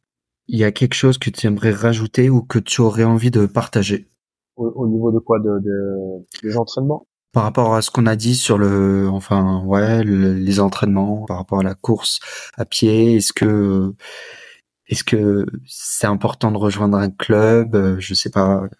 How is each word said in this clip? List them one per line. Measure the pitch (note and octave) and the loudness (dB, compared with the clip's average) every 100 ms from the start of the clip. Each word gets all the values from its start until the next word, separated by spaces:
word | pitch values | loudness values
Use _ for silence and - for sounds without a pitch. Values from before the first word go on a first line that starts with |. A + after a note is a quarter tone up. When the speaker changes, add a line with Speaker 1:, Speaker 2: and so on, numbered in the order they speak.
| _ _ _ _ - | _ _ _ _ -6
Speaker 1:
il | A2+ | 0
y | |
a | G#2 | 0
quelque | - C3 | 2 -2
chose | - C3 B2+ | 2 2 2
que | - | -2
tu | - A2 | -2 -2
aimerais | G2+ A2 | 0 0
rajouter | G2+ A#2 A2+ A2 - C3 | 2 0 0 -2 2 4
ou | B2+ | 4
que | - A#2 | 2 -2
tu | - - | -2 0
aurais | A2+ A2 | 2 2
envie | A2+ A2+ B2 | 2 2 2
de | A#2+ G2+ | 2 2
partager ? | A#2+ - A2+ G2 G2+ - _ _ _ _ - | 0 -2 -2 0 -4 -8 _ _ _ _ -8
Speaker 2:
Au, | A#2 | -8
au | C3 A#2 | -4 -2
niveau | A2 A#2 | 0 0
de | A2+ | 0
quoi, | - A2 | 0 0
de, | G#2+ G2+ | 0 -2
de, | G2+ G2 G2 G2 F#2+ F#2 F2+ - | -2 -4 -4 -6 -8 -12 -16 -12
des | G#2+ A#2 | -6 -4
entraînements ? | A2+ C3 C#3 D3+ _ _ _ | -4 -4 -4 -4 _ _ _
Speaker 1:
Par | A#2+ | -2
rapport | G#2+ C3 A2+ | 0 0 2
à | A2 | 2
ce | - | 0
qu'on | - | 0
a | A2+ A2 | 0 2
dit | A#2 | 0
sur | B2+ - G#2 | 0 0 2
le, | G2+ G2 G2 G2 G2 | 2 2 2 2 0
enfin, | G2 - G2 F#2+ F#2 | -2 -2 0 0 -2
ouais, | F#2+ G2 G#2+ A2+ | 0 0 2 2
le, | G#2+ G2 F#2+ | 2 2 2
les | F#2 F#2+ G2+ | 0 0 2
entraînements, | G2 - G#2 G2 G2+ G#2+ | 0 0 0 0 0 -4
par | G#2+ F#2 | -6 -8
rapport | F#2 G2 | -4 -2
à | |
la | F#2+ | -2
course | G2 - A2 - - - - - - | -2 -2 -2 -2 -6 -8 -16 -12 -10
à | G#2+ | -8
pied, | - A2 A2 A2+ | 0 2 4 4
est-ce | A2+ - | 4 0
que, | - G#2+ G#2+ G2+ F#2+ F#2+ G2 - - - - - - _ _ - | 0 0 2 2 2 -2 -6 -16 -20 -20 -20 -20 -20 _ _ -8
est-ce | G#2 | -8
que | - A2 G#2 G2+ - C3 | -2 0 2 0 -2 -8
c'est | - - - - G#2 | -14 -12 -8 -2 0
important | G2+ A2 - A2+ | 0 -2 -2 -2
de | G#2 | 0
rejoindre | G#2 G2 G#2 G2+ | -2 0 0 0
un | G2+ | -2
club ? | G2 - G#2+ A2 A#2 A2+ | -4 0 4 4 4 2
Euh, | G#2+ F#2+ F#2 | 0 0 -2
je | F#2 | -4
sais | F#2 - | -4 -2
pas | G2+ F#2+ G2 G2 - | 0 0 0 -4 -12